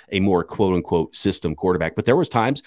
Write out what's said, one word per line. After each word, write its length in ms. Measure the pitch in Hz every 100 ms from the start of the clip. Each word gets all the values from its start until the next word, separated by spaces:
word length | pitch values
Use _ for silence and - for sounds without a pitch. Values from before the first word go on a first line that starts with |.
| -
a 80 | 98
more 240 | 98 90
quote 300 | - - 98
unquote 420 | 87 - 85 80 -
system 380 | 101 - 85
quarterback. 420 | 76 92 90 80 -
But 80 |
there 100 | 117
was 140 | 151 165
times 340 | 120 113 139